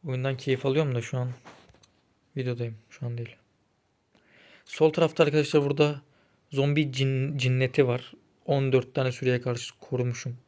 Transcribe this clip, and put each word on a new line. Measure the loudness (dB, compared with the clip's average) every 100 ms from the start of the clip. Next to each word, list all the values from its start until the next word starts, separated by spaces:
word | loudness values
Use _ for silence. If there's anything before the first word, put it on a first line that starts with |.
| -4
Oyundan | -4 -2 -4
keyif | 0 0 2
alıyorum | 0 0
da | -2
şu | -2 -4
an | -4 -6 -16 -20 -20 -20 _ _ _ _ _ -8
videodayım. | -6 -4 -6 -8 _
Şu | -10 -8
an | -8
değil. | -10 -14 _ _ _ _ _ _ _ _ _ _ -20 -20
Sol | -14 2 2
tarafta | 4 0 4
arkadaşlar | 2 4 4 2
burada | 2 2 2 2 -12 _ _ _ _
zombi | -2 2 2 0
cin-, | 0 0 0 -2 0
cinneti | 0 2 0 2 2
var. | 2 -4 -20 _ _ -2
On | 0 4
dört | 2 2
tane | -2 -2
sürüye | -2 0 0
karşı | -2 -6 -6 -14
korumuşum. | -8 -4 -2 -4 -8 -12